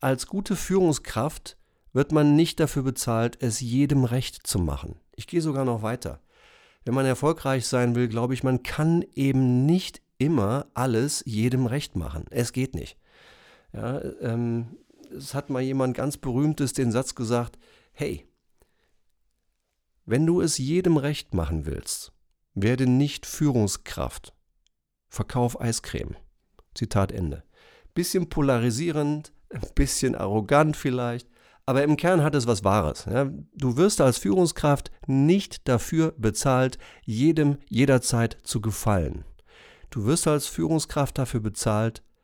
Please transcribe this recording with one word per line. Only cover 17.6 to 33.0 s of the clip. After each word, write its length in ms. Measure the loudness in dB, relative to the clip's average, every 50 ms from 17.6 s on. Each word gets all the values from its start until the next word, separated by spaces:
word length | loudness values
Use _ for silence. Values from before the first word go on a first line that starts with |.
| _ _ _ _ _ _ _
"Hey, 340 | -8 -6 -6 -6 -8 -12 _ _ _ _ _ _ _ _ _ _ _ _ _ _ _ _ _ _ _ _ _ _ _ _ _ _ _ _ _ _ _ _ _ _ _ _
wenn 180 | -2 0 2 4
du 160 | 4 4 2
es 160 | 2 0 0
jedem 400 | -2 -2 0 0 2 4 4 4
recht 380 | 4 2 0 -4 -4 -6 -4 -2
machen 320 | -2 -2 0 -2 -4 -4
willst, 480 | -4 -6 -8 -8 -8 -10 -10 -10 -14 _ _ _ _ _ _ _ _ _
werde 320 | 0 0 2 2 2 2
nicht 400 | 4 4 4 2 0 -2 -8 -12
Führungskraft. 1040 | -12 -4 0 0 2 2 2 2 0 -2 -6 -10 -14 -10 -8 -8 -8 -8 -12 -18 -18 _ _ _ _ _ _ _ _ _ _ _ _ _ _ _ _
Verkauf 500 | -8 -8 -6 -4 -2 0 0 0 -2 -2
Eiscreme." 560 | -4 -4 -4 -4 -6 -8 -8 -8 -6 -8 -10 -12 -16 -20 _ _ _ _ _ _ _ _ -8
Zitat 380 | -8 -6 0 2 2 2 2 0
Ende. 320 | -4 -4 -4 -6 -8 -12 _ _ _ _ -20 -20 _ _ -8 _
Bisschen 380 | -4 -4 0 0 -2 -2 -2
polarisierend, 1040 | -2 0 2 2 2 4 2 2 0 0 -2 -2 0 0 0 0 -2 -4 -6 -12 _ _ _ _
ein 100 | -10 -10 -10 -4 0
bisschen 400 | 0 2 2 2 0 0 0 0
arrogant 600 | -2 -2 0 0 0 2 4 4 4 6 4 2
vielleicht, 540 | -2 -2 -2 -2 -2 -2 -4 -4 -6 -10 _ _ _ _ _ _ _ _
aber 200 | 0 2 2 4
im 120 | 4 2
Kern 280 | 2 4 4 4 4 4
hat 100 | 4 2
es 140 | 2 2 2
was 160 | 0 2 4
Wahres, 400 | 2 4 4 2 0 -2 -4